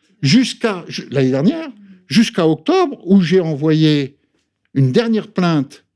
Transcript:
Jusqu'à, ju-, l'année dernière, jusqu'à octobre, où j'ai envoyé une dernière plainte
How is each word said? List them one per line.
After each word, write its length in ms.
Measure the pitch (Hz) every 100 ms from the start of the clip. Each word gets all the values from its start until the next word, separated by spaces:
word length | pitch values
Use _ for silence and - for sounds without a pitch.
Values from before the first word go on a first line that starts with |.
| _ -
Jusqu'à, 640 | 135 226 240 - 226 185 151
ju-, 220 | - -
l'année 200 | 143 131
dernière, 400 | 135 185 330 302 208 196 - -
jusqu'à 380 | 220 220 - 160
octobre, 540 | 156 - 370 320 247 175
où 160 | 196
j'ai 180 | 165 185
envoyé 800 | 160 139 156 156 156 147 131 _ _ _ _ _ _
une 180 | 135 131
dernière 360 | 185 233 214 -
plainte 580 | - 175 156 135 - _